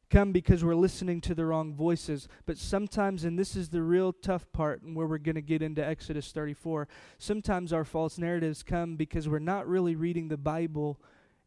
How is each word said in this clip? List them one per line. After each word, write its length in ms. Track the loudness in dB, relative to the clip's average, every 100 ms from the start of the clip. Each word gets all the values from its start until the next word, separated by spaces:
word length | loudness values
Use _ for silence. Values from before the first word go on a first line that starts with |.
| _
come 220 | 6 6
because 320 | 6 6 6
we're 120 | 6 6
listening 440 | 4 2 -4 -2
to 160 | -2 -2
the 100 | 0
wrong 280 | 0 -2
voices, 560 | 0 0 0 -2 -6 -8 -12 -8
but 120 | -6
sometimes, 680 | -2 -2 -2 -2 -2 -2 -2
and 120 | -2
this 200 | -2 -4
is 100 | -2
the 160 | 0
real 300 | 4 4 4
tough 360 | 0 -2 -4 -4
part 280 | -2 -2 -2
and 140 | -6 -4
where 120 | -2
we're 100 | -2
gonna 240 | -2 -2
get 200 | 0 0
into 240 | 0 -2 -2
Exodus 460 | -4 -6 -6 -6
thirty-four, 560 | -6 -6 -6 -4 -4 -4 -12 -20 -10
sometimes 560 | -4 -2 0 0 0
our 100 | 0
false 340 | 0 -2 -2 -2
narratives 460 | -2 0 0 -4
come 320 | -4 -2 -2 -4
because 320 | -4 -2 0
we're 100 | 0
not 300 | 0 -2 0
really 260 | 2 2
reading 360 | 2 0 -2 -2
the 80 | -2
Bible 640 | -2 -2 -2 -2 -4 -6 _ _ _ _